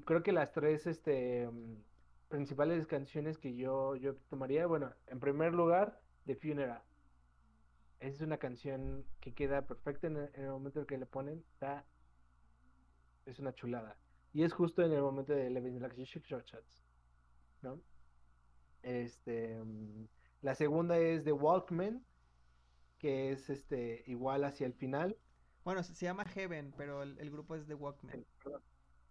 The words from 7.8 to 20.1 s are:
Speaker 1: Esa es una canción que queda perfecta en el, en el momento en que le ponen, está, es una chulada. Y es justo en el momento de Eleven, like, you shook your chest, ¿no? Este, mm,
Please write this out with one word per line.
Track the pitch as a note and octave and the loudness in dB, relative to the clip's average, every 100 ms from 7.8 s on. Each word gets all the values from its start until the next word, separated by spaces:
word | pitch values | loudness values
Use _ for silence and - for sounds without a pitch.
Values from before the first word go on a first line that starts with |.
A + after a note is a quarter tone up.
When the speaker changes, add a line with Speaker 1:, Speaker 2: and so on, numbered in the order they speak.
| - - | -20 -10
Speaker 1:
Esa | C3+ C#3 | -8 -4
es | |
una | D#3 D3+ | -2 -2
canción | C3+ B2 C#3+ C3+ C3+ - - - | -2 -4 -6 -4 -2 -4 -4 -6
que | - | -6
queda | - C#3 C#3 C3+ | -2 2 2 0
perfecta | B2 - C#3 E3 | -4 -4 -2 -2
en | D3+ | -2
el, | C#3+ | -4
en | C#3 | -6
el | C3+ | -6
momento | C3+ C#3 D3+ | -4 -4 -4
en | C#3+ | -4
que | C3+ | -4
le | B2+ | -4
ponen, | C3+ C#3 D#3+ - | -6 -6 -6 -12
está, | - C3+ C#3+ - _ - - - _ - _ - - _ _ _ _ | -8 -6 -6 -10 _ -20 -20 -20 _ -20 _ -20 -20 _ _ _ _
es | - B2 | -18 -8
una | C#3 | -8
chulada. | B2 A#2+ A#2+ G#2+ G2+ _ - _ | -6 -6 -6 -6 -14 _ -20 _
Y | D3 | 2
es | E3+ | 2
justo | - F3 - | 4 0 4
en | E3+ | 4
el | D3+ | 6
momento | C#3 C3+ C3+ | 4 2 2
de | C#3+ B2+ | 2 2
Eleven, | B2+ B2+ B2 | 0 -2 -6
like, | B2+ B2 | -8 -8
you | |
shook | B2+ E3 - | -10 -10 -8
your | C3 | -8
chest, | - A#2 - - _ _ _ - _ - - - | -8 -18 -20 -20 _ _ _ -20 _ -20 -20 -14
¿no? | C3 C#3+ - - - - - - _ - - - | -10 -10 -14 -20 -20 -20 -20 -20 _ -20 -20 -12
Este, | B2+ B2 A#2+ - - A#2 A2+ A2+ | -4 -2 -2 -6 -4 -2 -2 -4
mm, | A2 A2 G#2+ G#2+ A2 | -8 -8 -10 -10 -14